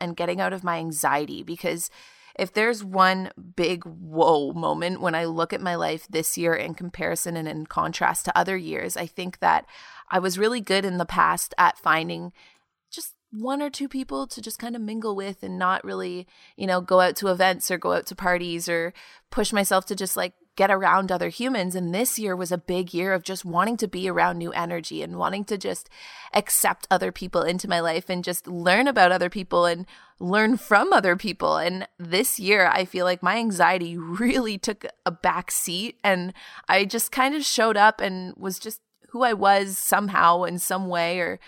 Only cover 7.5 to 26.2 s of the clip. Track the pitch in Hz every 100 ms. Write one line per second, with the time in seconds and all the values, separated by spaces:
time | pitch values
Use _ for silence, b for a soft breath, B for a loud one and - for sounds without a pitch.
7.5 | 156 156 - 156 - - 175 - - 180
8.5 | 190 160 156 180 180 170 - 180 - 175
9.5 | 160 - B B B B 185 185 180 214
10.5 | 247 196 190 196 175 170 180 165 170 -
11.5 | - 175 - 165 160 165 170 175 b b
12.5 | b b _ _ 330 - _ _ 214 247
13.5 | 277 294 285 277 269 262 269 269 - 214
14.5 | - 233 233 214 220 220 196 196 190 190
15.5 | 185 185 190 196 190 185 180 180 b b
16.5 | b 190 185 180 185 180 - 196 180 190
17.5 | 180 - 180 180 175 - 190 185 180 175
18.5 | 170 175 170 170 B B B _ 247 214
19.5 | 208 196 190 - 190 190 - 180 _ _
20.5 | - 196 196 185 185 190 180 175 - 262
21.5 | 240 180 180 170 190 254 - 208 185 175
22.5 | 180 - 180 185 170 190 190 180 185 180
23.5 | 170 190 226 208 180 185 170 175 175 170
24.5 | - 170 175 156 156 156 175 165 196 202
25.5 | 202 196 185 - B B B